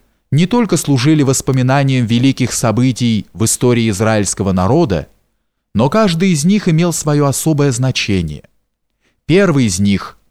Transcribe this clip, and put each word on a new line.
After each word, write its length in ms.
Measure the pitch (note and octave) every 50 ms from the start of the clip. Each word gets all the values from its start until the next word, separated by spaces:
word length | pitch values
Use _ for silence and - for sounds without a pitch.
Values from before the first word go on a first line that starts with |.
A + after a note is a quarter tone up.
| _ _ _ _ _ -
не 140 | - D3 F3+
только 320 | F#3 A#3+ A#3+ A#3 G3 F#3+
служили 460 | D#3+ - - C#3+ B2 A#2 D3+ D#3+ D3+ C#3
воспоминанием 800 | B2+ C3 - - - C3+ C3 B2 B2+ C3+ C#3+ C#3 C3+ C3 B2+ A#2+
великих 480 | G#2 A#2 A#2+ B2+ C3+ C3 - B2+ A2+ -
событий 720 | - - A#2 G#2 A2+ B2 C3 A#2 - B2 A#2 A2+ G#2 - - -
в 120 | F2 A2
истории 440 | A2 - - - B2 B2 A#2 A2+ A2+
израильского 640 | G2+ F#2 A2 A2 A2 G#2+ G2+ - - - G2+ G2
народа, 560 | F#2 F#2+ F2+ G2+ B2+ E3+ F3 A#2+ F#2+ D#2 C#2 - _ _ _ _ _ _ _ _ _ _ _ _ -
но 160 | - B2 D3
каждый 420 | - A3 A3+ G3 E3 D#3+ G3 F#3+
из 140 | F3 C#3+ C#3+
них 220 | F#3 G#3 G#3+ -
имел 260 | F#3 D#3+ D#3 F3 F3 D#3+
свое 320 | - - D#3 D3 D3 D3
особое 460 | C#3 B2+ - - D#3+ D#3+ C#3+ C#3+ C#3+
значение. 720 | B2 A#2 C3 C3 - - - - G2+ F#2 E2 D2+ D2+ - - - _ _ _ _ _ _ _ _ _ _ _ _ _ _ _
Первый 400 | - D#3 F#3+ G3+ F#3 D3 C#3 B2
из 140 | G#2+ F2+ F#2+
них, 380 | G2+ G2+ G2+ F2+ - - - _ _ _